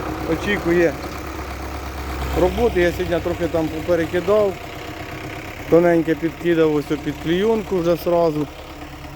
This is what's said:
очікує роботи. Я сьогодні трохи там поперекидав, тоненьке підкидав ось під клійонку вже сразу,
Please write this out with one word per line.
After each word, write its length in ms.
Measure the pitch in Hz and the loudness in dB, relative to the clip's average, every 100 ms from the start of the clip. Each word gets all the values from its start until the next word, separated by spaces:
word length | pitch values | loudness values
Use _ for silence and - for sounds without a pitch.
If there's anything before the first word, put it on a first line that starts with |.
| - - - | -6 -4 -2
очікує 640 | 160 196 196 165 175 165 135 - - - - - - - - - - - - - 160 | -2 0 0 2 4 4 2 -8 -10 -10 -10 -10 -10 -8 -8 -8 -8 -8 -4 -2 2
роботи. 400 | 180 190 233 180 | 2 4 2 4
Я 100 | 175 | 2
сьогодні 280 | 160 175 170 | 2 0 -2
трохи 280 | 180 165 170 | -2 -2 0
там 200 | 165 156 | 0 -2
поперекидав, 840 | 156 156 170 160 175 175 214 208 175 - - - - - - - - - - - | -2 0 0 0 0 2 4 4 0 -8 -12 -12 -12 -10 -10 -10 -10 -12 -10 4
тоненьке 460 | 160 175 170 160 151 | 6 6 4 2 0
підкидав 600 | 165 - 170 165 160 151 | -2 -2 0 4 4 2
ось 100 | 139 151 | 0 -4
під 120 | 147 139 | -4 -4
клійонку 560 | 156 175 214 220 190 190 | -2 2 2 0 0 0
вже 180 | 165 165 | 2 0
сразу, 500 | 180 170 170 151 143 - - - - - - | 2 2 4 2 -4 -6 -14 -14 -14 -14 -14